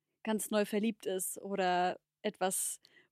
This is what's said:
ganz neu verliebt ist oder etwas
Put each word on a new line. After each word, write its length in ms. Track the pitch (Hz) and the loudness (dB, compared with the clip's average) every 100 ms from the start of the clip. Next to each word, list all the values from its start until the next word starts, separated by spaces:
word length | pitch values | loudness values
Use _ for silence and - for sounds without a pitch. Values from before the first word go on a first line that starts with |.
| _ _ | _ _
ganz 280 | 220 220 - | -2 -2 0
neu 140 | 214 | 0
verliebt 420 | 208 208 226 214 - | 2 2 0 -2 -4
ist 340 | 190 - - | -4 -4 -8
oder 580 | 196 196 180 180 180 - _ _ | -4 0 2 4 2 -2 _ _
etwas 580 | 214 - 185 - - - _ - _ | -6 0 0 0 -2 -6 _ -20 _